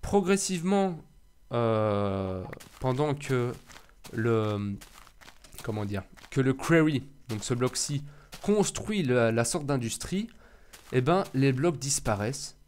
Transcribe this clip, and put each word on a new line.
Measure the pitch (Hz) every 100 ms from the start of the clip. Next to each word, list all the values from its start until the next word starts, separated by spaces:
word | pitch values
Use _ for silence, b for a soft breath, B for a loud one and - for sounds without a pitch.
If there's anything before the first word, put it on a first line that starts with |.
Progressivement, | - 202 180 196 - 185 175 202 190 160 - - - - -
euh, | 120 117 110 107 101 101 98 95 92 92 - - -
pendant | 131 127 151 143
que | 143 131 120 123 - B B B -
le, | 117 113 113 107 104 101 101 - - - - - - - -
comment | - 107 104
dire, | 101 - - -
que | -
le | 131
query, | 131 - 165 156 139 - - -
donc | 110
ce | -
bloc-ci, | 120 127 - - 143 B B B -
construit | - 208 196 - - 214
la, | 143 123 113
la | 113 117
sorte | 175 143
d'industrie, | 139 113 - - 185 226 B B B B B B
eh | 127
ben, | 127 180 -
les | 131 139
blocs | 127 170 151
disparaissent | 135 - - 104 104 139 - -